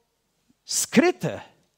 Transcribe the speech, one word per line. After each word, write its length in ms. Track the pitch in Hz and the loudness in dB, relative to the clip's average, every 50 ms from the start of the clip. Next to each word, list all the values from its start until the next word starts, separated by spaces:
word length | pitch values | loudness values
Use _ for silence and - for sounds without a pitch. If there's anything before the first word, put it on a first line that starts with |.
| _ _ _ _ _ _ _ _ _ _ _ _ _ | _ _ _ _ _ _ _ _ _ _ _ _ _
skryte. 840 | - - - - - - 214 330 359 - - - 135 98 95 - - _ _ _ _ _ | -8 -6 -6 -4 2 2 4 4 4 0 -2 -6 -8 -8 -8 -14 -20 _ _ _ _ _